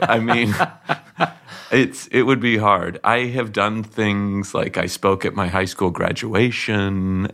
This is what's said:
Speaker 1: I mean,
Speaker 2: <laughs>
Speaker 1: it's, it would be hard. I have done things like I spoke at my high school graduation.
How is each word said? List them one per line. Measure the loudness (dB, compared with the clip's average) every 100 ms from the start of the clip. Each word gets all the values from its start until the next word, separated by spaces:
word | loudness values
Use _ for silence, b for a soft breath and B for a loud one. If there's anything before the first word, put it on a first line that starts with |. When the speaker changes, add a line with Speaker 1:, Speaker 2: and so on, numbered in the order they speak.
Speaker 1:
I | 2 2
mean, | 2 2 2 0
Speaker 2:
<laughs> | -2 -4 -8 -8 -8 -4 -4 -4 -20 -18 0
Speaker 1:
it's, | 2 2 -2 -2
it | 2
would | 4 2
be | 2 2
hard. | 4 2 0 -2
I | 0 0 0
have | -4 -4
done | 0 0 -2
things | -6 -2 0 0 0 -2 -2
like | -4 -2 -2
I | -4
spoke | 0 0 2 0
at | -2
my | -2
high | 0 -2
school | -2 -2
graduation. | 0 -2 -2 -2 0 0 0 -2 -2 0 -2 -2 -2 -2